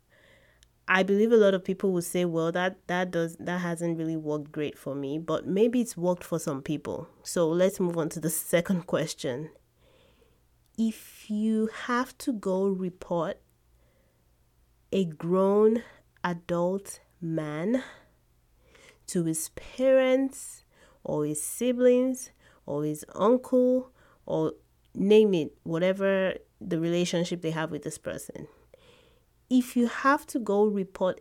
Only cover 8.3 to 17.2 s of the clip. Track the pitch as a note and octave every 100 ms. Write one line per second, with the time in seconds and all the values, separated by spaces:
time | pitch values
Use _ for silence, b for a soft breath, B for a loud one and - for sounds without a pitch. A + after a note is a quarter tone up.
8.3 | - - F3 E3+ F#3 - D3 D#3 - C#3+
9.3 | B2 D#3 - _ b b b b b b
10.3 | b b _ _ - A3+ - - - -
11.3 | G#3 A3 A3 A3 - - A#3+ B3+ - -
12.3 | A3 F#3+ F#3 G3 F#3+ F#3 - - E3+ E3
13.3 | - _ _ _ _ _ _ _ _ _
14.3 | _ _ _ _ _ _ F#3+ F3 D3+ E3
15.3 | F#3 F#3+ G3+ A3 A#3 B B _ _ F3+
16.3 | F3 - F3 F3 G3 G3 - _ _